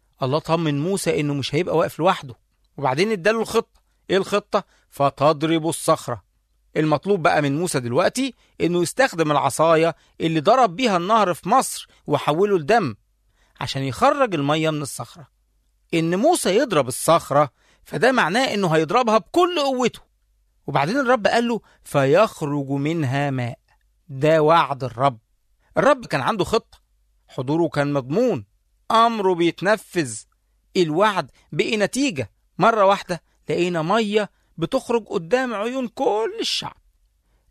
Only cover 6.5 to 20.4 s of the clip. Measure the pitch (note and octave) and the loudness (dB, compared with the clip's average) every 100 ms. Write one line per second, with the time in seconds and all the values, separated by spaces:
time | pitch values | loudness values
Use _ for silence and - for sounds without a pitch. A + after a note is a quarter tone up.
6.5 | _ _ - D#3 D3 F#3+ G3+ D#3 E3+ D3 | _ _ -2 0 0 0 0 2 2 0
7.5 | C#3+ F3+ D3 A#2+ B2 G3+ - C4+ - _ | -2 -4 -4 -2 0 0 -2 -6 -8 _
8.5 | - E3 F3 E3+ - C4 E3+ D#3 D3 C3 | -4 -2 0 -2 0 0 0 0 0 0
9.5 | - D#3+ D#3+ E3 - _ - E3 D#3+ D3+ | 2 4 4 2 -2 _ -6 -2 0 4
10.5 | B3 A#3 E3+ B3 F#3 F3 A3+ G3 E3 F3 | 4 4 2 0 0 2 2 2 -2 0
11.5 | B3 A3 - - _ - C#3+ - D3+ G#3 | 0 0 -6 -14 _ -2 -2 0 2 2
12.5 | G3 C#3 A#3 D#3 G#2 _ _ _ _ _ | 2 2 2 2 -6 _ _ _ _ _
13.5 | - B2+ C3+ C3+ A#2+ C4 D4 B3+ E3+ C#3 | -12 -8 -6 -6 0 2 2 0 0 0
14.5 | D#3 D#3 D#3 C#3+ - A#2+ - C#3 _ _ | 0 0 -2 -6 -12 -14 -18 -20 _ _
15.5 | _ _ _ _ E3+ E3 F3+ C#4 F4 A3 | _ _ _ _ -2 0 2 2 2 2
16.5 | F#3 C#4+ E3+ B2+ - - E3 - C#3+ D3 | 2 2 0 0 -2 2 2 2 0 0
17.5 | _ _ _ - D#3+ A3+ B3+ E3 G#3 C4 | _ _ _ -10 0 2 2 0 0 0
18.5 | G#3 F#3+ D#3+ D#3 G#3+ A#3+ G#3+ - E4 F4+ | 0 2 2 2 2 2 0 2 2 2
19.5 | F4 C#4 B3+ B3 - _ _ _ _ | 2 0 0 -2 -4 _ _ _ _